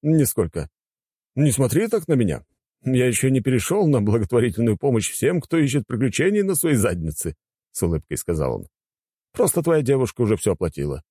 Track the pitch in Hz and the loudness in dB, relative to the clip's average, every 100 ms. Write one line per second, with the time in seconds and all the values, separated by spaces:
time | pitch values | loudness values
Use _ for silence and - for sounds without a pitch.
0 | 147 160 135 - 87 85 76 _ _ _ | 2 2 2 0 -4 -4 -10 _ _ _
1 | _ _ _ - 147 123 131 143 220 226 | _ _ _ 0 0 2 0 0 0 -2
2 | 165 143 107 69 - _ _ _ 127 127 | 0 0 2 -2 -8 _ _ _ -2 2
3 | 123 113 135 131 117 127 - 190 180 135 | 2 2 0 0 2 0 0 0 2 2
4 | 104 110 104 120 120 107 117 107 139 117 | 2 0 2 2 0 0 0 0 0 0
5 | - - 131 175 - 165 143 143 117 120 | -2 -2 0 0 -2 0 0 0 -4 -2
6 | 127 - 165 208 196 170 170 139 104 90 | -2 0 0 2 0 0 0 2 2 0
7 | 80 76 85 78 _ _ _ - 87 80 | -4 -6 -8 -10 _ _ _ -4 -2 -2
8 | - 73 - 82 69 55 - _ _ _ | -4 -8 -4 -2 -2 -4 -10 _ _ _
9 | _ _ _ - 214 - 165 160 127 135 | _ _ _ -2 0 0 0 0 2 0
10 | 127 - 117 104 - 87 87 73 71 69 | 0 0 0 0 0 -2 -4 -4 -6 -6
11 | - | -10